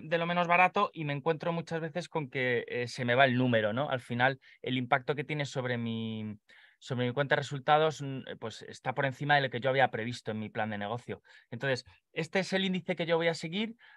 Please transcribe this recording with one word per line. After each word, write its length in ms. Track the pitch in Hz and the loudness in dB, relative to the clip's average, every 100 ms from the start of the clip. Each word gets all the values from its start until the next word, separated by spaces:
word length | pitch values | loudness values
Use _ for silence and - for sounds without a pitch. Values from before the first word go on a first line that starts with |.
de 160 | 156 165 | -2 -2
lo 80 | 170 | 0
menos 220 | 175 170 | 0 4
barato 420 | 175 180 202 202 | 4 4 4 0
y 120 | 160 | 0
me 80 | 151 | -4
encuentro 400 | 143 160 156 170 | -2 0 -2 -2
muchas 280 | 170 165 165 | -4 -4 -4
veces 280 | 160 175 156 | -4 -6 -6
con 220 | 165 131 | -6 -4
que, 340 | 139 127 117 - | -2 0 0 -2
eh, 220 | 123 120 | -4 -4
se 160 | - | -2
me 100 | 120 | 2
va 120 | 123 139 | 6 6
el 100 | 123 | 6
número, 360 | 127 113 107 | 4 4 4
¿no? 160 | 117 151 | 0 -2
Al 120 | 127 | -4
final, 400 | - 120 131 135 - - | -2 2 2 2 -8 -10
el 160 | - 131 | -4 -2
impacto 380 | 123 139 123 | 2 0 0
que 80 | 143 | -4
tiene 240 | 151 147 139 | -2 -4 -4
sobre 320 | 139 123 120 | -2 -2 -2
mi, 580 | 117 113 113 110 107 104 _ - - _ | -2 -4 -4 -6 -8 -10 _ -20 -20 _
sobre 260 | - 123 123 | -6 -2 -2
mi 60 | |
cuenta 240 | 123 139 143 | 0 0 0
de 60 | |
resultados, 600 | 143 143 139 151 160 151 | -2 -4 4 4 4 0
mm, 160 | 139 135 - | -6 -8 -10
eh, 100 | - | -10
pues 260 | 113 - | -10 -10
está 300 | - - 127 | -14 -10 -6
por 140 | 127 139 | -2 -2
encima 300 | 127 147 147 | 0 2 2
de 60 | |
lo 80 | 131 | 2
que 100 | 120 | 0
yo 100 | 131 | 0
había 180 | 135 123 | 4 4
previsto 440 | 117 117 120 - | 2 -6 -6 -6
en 80 | 110 | -6
mi 100 | 107 | -6
plan 180 | 113 107 | -4 -4
de 80 | 104 | -4
negocio. 460 | 101 117 - 98 _ - _ | -4 -6 -8 -12 _ -20 _
Entonces, 360 | 123 139 123 - - _ | -4 -2 -2 -4 -20 _
este 280 | - 160 196 | -8 -2 -2
es 120 | 175 | 0
el 120 | 190 | 0
índice 300 | 190 185 - 180 | 0 -2 -2 -4
que 100 | 165 | 0
yo 100 | 165 | 2
voy 120 | 170 | 2
a 60 | |
seguir. 420 | 160 165 190 233 - - | 0 -2 -4 -4 -6 -20